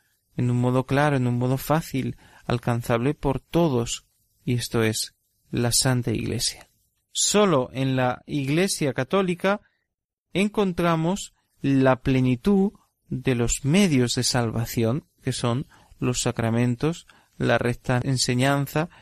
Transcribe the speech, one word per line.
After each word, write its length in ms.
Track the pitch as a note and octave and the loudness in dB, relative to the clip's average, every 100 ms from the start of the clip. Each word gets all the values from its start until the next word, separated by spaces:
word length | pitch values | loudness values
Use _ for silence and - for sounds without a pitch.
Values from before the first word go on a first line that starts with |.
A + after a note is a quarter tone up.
| _ _ _ - | _ _ _ -4
en 140 | B2 | 0
un 100 | B2 | 2
modo 260 | B2 B2+ - | 2 0 0
claro, 300 | C3+ D3 C3+ | 2 2 2
en 100 | B2 | 0
un 120 | A#2+ | 0
modo 200 | B2+ C3 | 0 -2
fácil, 580 | - D#3 - C3+ B2 - - - - | 0 -2 -2 -6 -6 -8 -16 -12 -6
alcanzable 680 | A#2+ C3 A#2 - A#2 C3 | -4 -2 -2 0 0 0
por 240 | D3+ C#3 C3 | -2 -4 -4
todos, 680 | - E3 E3 B2 A#2+ - _ _ _ _ | -2 0 2 0 -2 -8 _ _ _ _
y 100 | - | -4
esto 280 | A#2+ - A#2 | -4 -2 0
es 320 | A2 G#2+ - _ _ _ _ | 0 -2 -8 _ _ _ _
la 220 | B2 A#2+ | -4 0
Santa 380 | - C3 B2+ A#2+ | 0 2 0 -2
Iglesia. 600 | A2 A#2+ B2 - - - _ _ _ _ | -4 -4 -4 -6 -8 -16 _ _ _ _
Solo 580 | - - G3+ G3+ C#3 A#2+ | -4 0 4 4 4 0
en 240 | B2+ C3+ C3 | -2 -2 0
la 260 | B2+ - - | 0 -2 -6
Iglesia 680 | D3 C3+ D#3+ G3 - D3 | -4 -2 0 0 -2 -4
católica 680 | B2+ B2+ G3 F#3 F3 F#3+ G#3+ _ _ _ _ _ _ _ | -4 -2 0 0 -2 -2 -2 _ _ _ _ _ _ _
encontramos 1000 | E3 G#3 A3 G3 F3 E3+ D#3+ E3 G3+ - _ _ _ | -2 0 0 -2 0 0 0 0 -2 -8 _ _ _
la 400 | C#3 C3+ C3 B2+ | 0 4 4 4
plenitud 720 | C#3+ C3 B2+ B2 G3+ G3 G3 - _ _ - C3 | 2 2 2 0 2 2 2 -2 _ _ -10 -6
de 120 | C3+ | -2
los 300 | A#2+ A2+ - | 0 0 -2
medios 500 | C3+ F#3 G3 C3 A#2+ | 2 2 4 4 2
de 100 | B2+ | 0
salvación, 840 | - B2+ A#2 A2+ A#2 B2 A2+ C#3+ - _ | -2 0 -2 -2 -4 -2 -2 -2 -8 _
que 100 | C3 | -6
son 340 | - A#2+ A#2+ - - - - | -4 -2 -2 -6 -14 -20 -6
los 220 | B2+ B2 | -4 -2
sacramentos, 840 | B2 A#2+ A2+ A#2 B2 A#2+ D3+ E3+ - - _ - | -2 -2 0 0 0 0 -4 -4 -12 -20 _ -4
la 220 | C3 A#2 | 0 0
recta 420 | A#2+ A#2+ - B2 | 0 -4 -2 -2
enseñanza, 840 | C3+ B2+ - B2 C#3 C#3+ C#3 D3+ E3+ - | 0 -2 0 2 2 0 -2 -4 -4 -8